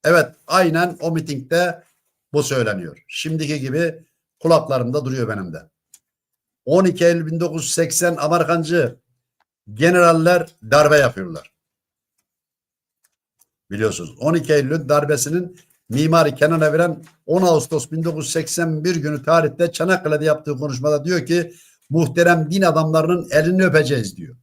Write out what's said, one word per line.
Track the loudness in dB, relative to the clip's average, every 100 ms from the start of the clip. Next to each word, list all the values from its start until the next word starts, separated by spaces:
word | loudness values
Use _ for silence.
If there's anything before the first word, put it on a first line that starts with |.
Evet, | 4 2 2 _ -2
aynen | 2 2 2 -2 -4
o | -4
mitingde | -4 -6 -10 -2 0 0 -4 _ _ _ _ _
bu | -4
söyleniyor. | -2 -2 -2 -4 -8 -16 _
Şimdiki | -10 -6 -6 -4 -6
gibi | -4 -4 -4 -6 _ _ _ _
kulaklarımda | 2 2 2 -4 -2 -4 -4
duruyor | -6 -4
benim | -6 -10
de. | -14 -20 _ _ _ _ _ _ _ _ _ 0
On | 2 2
iki | 2 2
Eylül | 2 -2
bin | -4
dokuz | -4 -4
yüz | -4
seksen | -2 -2 0 -2 -2
Amerikancı | 0 0 0 -2 0 0 0 -4 _ _ _ _ _ _ -20
generaller | 0 2 6 6 6 4 2 0 _ 0
darbe | 4 6 4
yapıyorlar. | 2 -2 -12 -12 -18 _ _ _ _ _ _ _ _ _ _ _ _ _ _ _ _ _ _ _ _ _ _
Biliyorsunuz, | -4 -4 -4 -12 -6
on | -2
iki | -2 2
Eylül | 0 2 -4 0
darbesinin | 0 0 -2 -2 -4 -6 -14 _ _ _
mimarı | -2 2 4 2 2
Kenan | 0 2
Evren | 2 2 0 -2 -14 _ -2
on | 2
Ağustos | 4 2 0 -6 -4
bin | -6
dokuz | -4 -6 -4
yüz |
seksen | -6 -4 -4 -4 -2
bir | -2 -2
günü | -4 -6
tarihte | 0 2 2 -2 -2
Çanakkale'de | -2 0 0 0 -2 0
yaptığı | -2 -2 -6
konuşmada | -6 -4 -2 -2 -2
diyor | -4 0
ki, | -2 -2 -12 _ _ _
"Muhterem | -2 0 2 4 4 2
din | 2
adamlarının | 2 2 2 0 0 -2 0
elini | 0 2 2 4
öpeceğiz." | 4 2 -2 -4 -10
diyor. | -18 -20